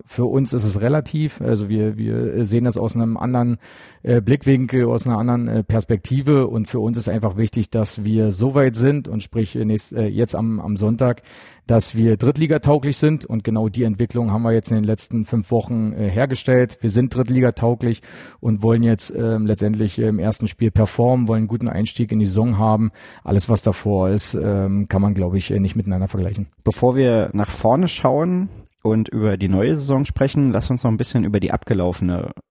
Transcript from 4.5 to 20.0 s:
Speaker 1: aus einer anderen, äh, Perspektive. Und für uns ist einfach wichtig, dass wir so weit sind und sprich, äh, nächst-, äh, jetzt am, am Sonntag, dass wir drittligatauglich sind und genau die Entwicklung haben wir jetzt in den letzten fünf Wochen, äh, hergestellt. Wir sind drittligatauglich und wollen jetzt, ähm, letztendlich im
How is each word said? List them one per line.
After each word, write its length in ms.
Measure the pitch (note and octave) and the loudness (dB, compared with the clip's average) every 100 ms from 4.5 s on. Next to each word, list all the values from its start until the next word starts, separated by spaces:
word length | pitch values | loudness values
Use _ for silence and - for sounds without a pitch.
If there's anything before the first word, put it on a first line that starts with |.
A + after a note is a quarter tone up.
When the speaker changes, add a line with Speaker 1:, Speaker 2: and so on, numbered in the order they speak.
| C3 B2 C3 A#2+ | 2 2 0 2
Speaker 1:
aus 220 | A#2+ B2+ | 0 0
einer 100 | G#2+ | 0
anderen, 300 | A#2+ A#2+ A#2 | 0 0 0
äh, 160 | A2+ | -2
Perspektive. 800 | - A2+ - G#2 - C3+ C#3 C#3 B2 | 0 -2 0 -2 0 -2 4 2 2
Und 220 | A#2 G#2 | -2 -2
für 140 | A#2+ | -2
uns 180 | A2 A#2 | -2 -2
ist 100 | G#2+ | -2
einfach 260 | G#2+ G#2+ G2 | -2 -2 -2
wichtig, 360 | A2+ A#2+ G2+ | -2 -2 -2
dass 320 | A2+ G#2 - | -2 -2 -4
wir 280 | G#2 A2 G#2+ | 0 2 2
so 220 | F#2 C3 | 0 0
weit 220 | C#3+ C3 A2 | 4 2 2
sind 320 | C3+ D3 - | 2 0 -4
und 160 | A2 | -8
sprich, 320 | - A#2 G#2+ A#2+ | -6 -4 -4 -2
äh, 100 | G#2+ | -2
nächst-, 280 | G#2+ - | -2 -4
äh, 120 | A2+ G#2+ | -4 -2
jetzt 300 | G#2 A#2 E2+ | 0 -2 -2
am, 240 | A2+ A2 | -4 -4
am 180 | G2+ G2 | -4 -2
Sonntag, 460 | G#2+ A#2 B2+ A#2+ _ - - - - | 0 2 0 -2 _ -20 -20 -20 0
dass 300 | A2+ - A2+ | 0 2 0
wir 200 | A2+ G#2 | 2 4
drittligatauglich 840 | B2 C#3 D#3 D3+ C#3+ D3 C#3+ - | 2 2 0 2 4 2 2 0
sind 280 | D3+ D#3 - | 0 0 -2
und 180 | A2+ | -4
genau 260 | A2+ A2 A2 | -2 0 0
die 160 | A#2 A2+ | 0 -2
Entwicklung 460 | G2+ A#2 A#2+ A2+ | 0 -2 0 0
haben 120 | G#2+ | 0
wir 80 | A#2 | 2
jetzt 180 | A2+ - | 0 2
in 60 | A2 | 0
den 80 | |
letzten 420 | G#2 A2 - A#2 G#2 | 2 -2 -2 -4 0
fünf 240 | A#2 - | -2 0
Wochen, 440 | A#2 - A#2 G#2+ | -2 0 -2 -2
äh, 140 | - G2+ | -2 -2
hergestellt. 720 | G2+ C3+ B2+ - B2+ B2 - | 0 0 -2 2 4 2 0
Wir 100 | A2+ | 0
sind 240 | A2+ C3 B2+ | 2 0 0
drittligatauglich 840 | A#2+ B2+ B2+ - A#2 A#2+ A#2 A2+ - - - - | 0 2 2 2 0 0 -2 -4 -8 -20 -20 -6
und 220 | A#2 G#2 | -2 0
wollen 220 | A2+ A#2 | 2 4
jetzt, 280 | A#2 A2 - - | 4 2 -2 -4
ähm, 320 | A2+ A2 G#2+ | -2 0 0
letztendlich 500 | G#2 G#2 G#2+ G#2 | 0 0 0 -2
im 220 | - | 0